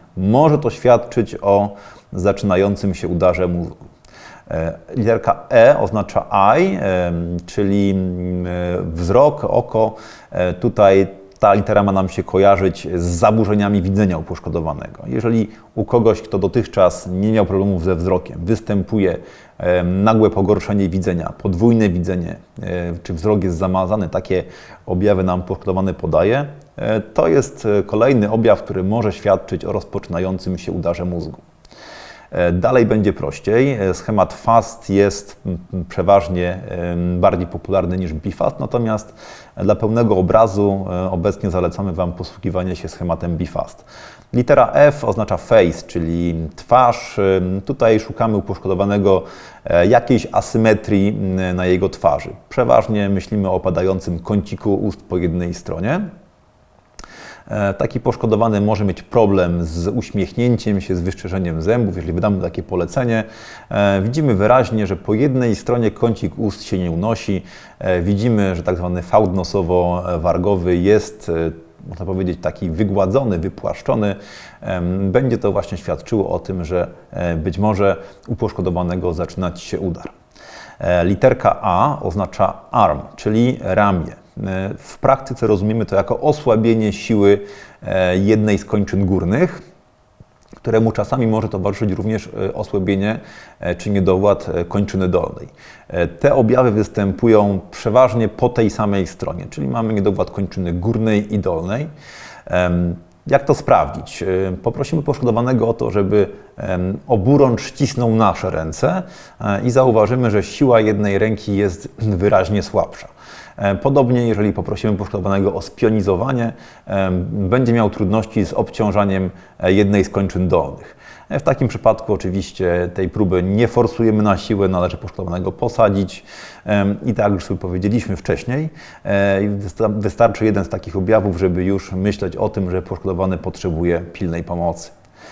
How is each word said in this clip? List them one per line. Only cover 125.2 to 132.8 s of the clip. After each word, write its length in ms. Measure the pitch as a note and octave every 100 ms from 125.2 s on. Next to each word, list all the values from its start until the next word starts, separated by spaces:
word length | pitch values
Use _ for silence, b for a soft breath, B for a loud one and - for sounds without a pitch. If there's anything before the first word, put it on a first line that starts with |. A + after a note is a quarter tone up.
| F#2 F2+ F2+
posadzić. 720 | F2 A#2+ - G#2+ G2 F#2+ - - B B B
Em, 320 | - G#2 G2 G2+ B2
i 80 |
tak 100 | G#2
jak 80 | G#2
już 120 | G2
sobie 160 | - F#2
powiedzieliśmy 560 | F#2 F2+ G2 A#2+ - F2+
wcześniej, 520 | - E2+ - C3+ D#3+ B B B
e, 440 | G2 G2+ G2+ G2 G#2
wysta-, 400 | G2+ G2 - A2
wystarczy 560 | G#2 G2 - A2+ G2
jeden 200 | A2 G2+
z 40 | F2
takich 280 | F#2+ - G2
objawów, 420 | F#2 A2 G2+ F2
żeby 260 | F#2 F2
już 280 | F#2 G2 -
myśleć 440 | F#2 G2+ G2+ F#2 -
o 120 | G#2
tym, 220 | G#2 F2+
że 120 | F#2